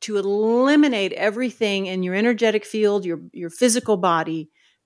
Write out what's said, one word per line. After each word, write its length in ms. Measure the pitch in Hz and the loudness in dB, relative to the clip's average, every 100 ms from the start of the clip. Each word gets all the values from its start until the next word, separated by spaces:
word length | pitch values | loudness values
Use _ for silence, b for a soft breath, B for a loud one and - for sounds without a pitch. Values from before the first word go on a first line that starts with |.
to 160 | - 208 | -6 -4
eliminate 960 | 196 202 220 240 269 294 294 226 190 | -2 0 2 2 4 6 4 2 -2
everything 760 | - 208 214 254 - 214 196 196 | -2 -2 -2 -6 -2 -2 -2 -2
in 160 | 185 | -4
your 140 | 180 185 | -2 0
energetic 480 | 226 233 226 208 | 0 2 0 0
field, 400 | 208 220 208 202 | -4 0 0 0
your, 160 | 180 165 175 | -2 -6 -10
your 180 | - 170 | -12 -12
physical 480 | - 247 233 - 202 | 0 2 2 0 0
body 520 | 185 165 160 165 156 _ _ _ | 2 0 0 -6 -8 _ _ _